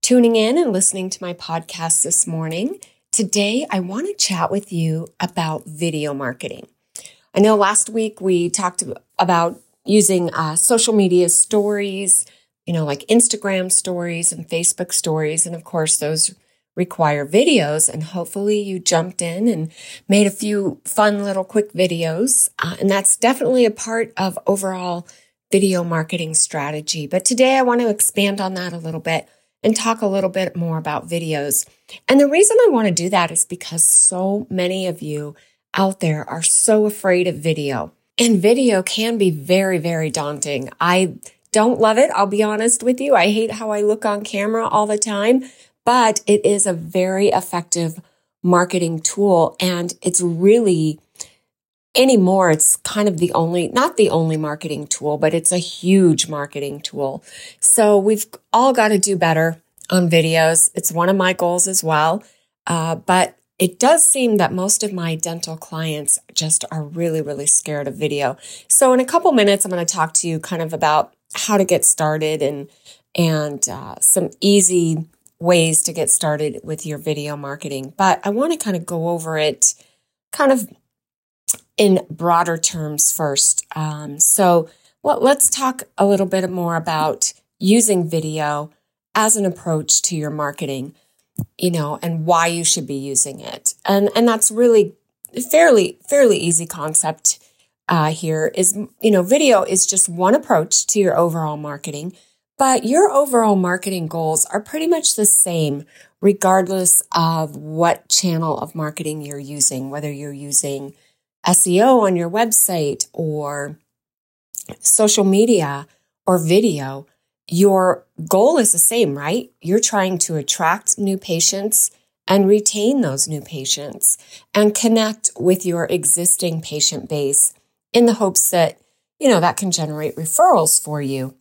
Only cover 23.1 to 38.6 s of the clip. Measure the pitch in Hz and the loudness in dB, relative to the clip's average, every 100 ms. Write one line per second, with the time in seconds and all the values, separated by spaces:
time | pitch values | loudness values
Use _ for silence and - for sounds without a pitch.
23.1 | - 233 262 254 254 233 214 - 226 226 | 0 0 0 0 2 2 0 -8 -6 -6
24.1 | - 190 180 - 196 196 185 180 175 175 | -4 -6 -4 -2 -2 -2 -6 -6 -8 -10
25.1 | - _ _ _ 196 190 180 170 165 160 | -20 _ _ _ 2 2 0 -2 -4 -4
26.1 | 175 160 156 - 156 143 151 151 165 143 | -6 -4 -2 -2 -4 -6 -8 -8 -8 -4
27.1 | 185 - 240 262 262 254 240 240 214 - | -2 -2 2 4 4 2 2 0 0 -2
28.1 | - 202 196 190 190 180 175 160 160 160 | 0 -2 0 -4 -6 -8 -8 -10 -8 -4
29.1 | 165 - _ _ _ - 214 226 226 208 | -4 -6 _ _ _ 0 0 0 -2 -2
30.1 | 196 190 190 180 175 170 160 160 151 - | 0 -2 -2 -4 -4 -4 -4 -4 -6 -6
31.1 | 170 165 151 143 139 - _ _ - - | -6 -4 -4 -2 -4 -6 _ _ -18 2
32.1 | 269 285 302 403 440 480 262 214 175 175 | 4 6 6 4 6 6 4 2 0 0
33.1 | 190 170 165 - 175 - 165 - - - | 0 0 -2 -4 -6 -10 -2 2 4 2
34.1 | 185 190 202 - 185 180 190 185 170 151 | 2 -2 -2 -4 -4 -2 -2 -4 -6 -8
35.1 | 147 147 147 _ _ _ - 196 190 170 | -8 -8 -16 _ _ _ 0 0 0 -2
36.1 | 151 - 165 165 - - 214 214 208 196 | -2 -4 -4 0 2 4 4 2 0 0
37.1 | 180 180 147 156 156 143 127 78 _ _ | 2 0 -2 -2 -2 -2 -4 -8 _ _
38.1 | - 233 214 190 240 | 0 2 4 4 4